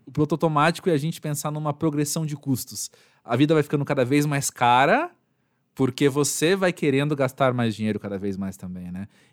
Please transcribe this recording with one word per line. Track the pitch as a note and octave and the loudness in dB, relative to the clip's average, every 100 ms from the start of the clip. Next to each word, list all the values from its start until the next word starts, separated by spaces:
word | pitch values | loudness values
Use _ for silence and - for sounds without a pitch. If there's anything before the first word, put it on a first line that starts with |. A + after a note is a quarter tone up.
O | - | -10
piloto | C#3+ D3+ | -2 -2
automático | D#3+ E3 D3+ D#3 E3+ F#3 | 0 0 2 2 2 -2
é | |
a | D3+ | 0
gente | D#3 - | -2 -6
pensar | D#3 D3 D#3 | -6 -6 -6
numa | D3+ D3+ | -4 -6
progressão | D3 D#3+ D3 D3 - | -2 -2 -2 -2 -4
de | D#3 D3+ | -4 -6
custos. | C#3 B2+ - G#2 - _ _ _ | -4 -4 -4 -12 -12 _ _ _
A | - | -4
vida | A#2+ D3+ | 2 4
vai | D#3+ | 4
ficando | D3 D3 | 2 -2
cada | C#3+ C#3 | 0 0
vez | B2 D3 | 2 2
mais | D3+ C#3 - | 2 -2 -4
cara, | - A#2+ B2 C#3+ B3 F4 _ _ _ _ _ _ | 2 4 6 6 4 0 _ _ _ _ _ _
porque | - C3 - C#3+ | -2 -2 2 2
você | C3+ C#3 - D#3 | 2 -2 0 0
vai | G3 F#3 | 2 0
querendo | F3 D3+ C3+ D3 C#3+ | 0 0 0 0 0
gastar | B2+ - C3+ | -2 2 0
mais | B2 A#2 | 2 -2
dinheiro | G2+ G#2+ G#2 | -2 -2 -4
cada | G2+ G2 | -6 -6
vez | G2+ F#2+ | -6 -6
mais | G2 | -8
também, | F#2+ F#2 F2+ F2+ | -10 -14 -12 -12
né? | F2+ G2 _ _ | -12 -12 _ _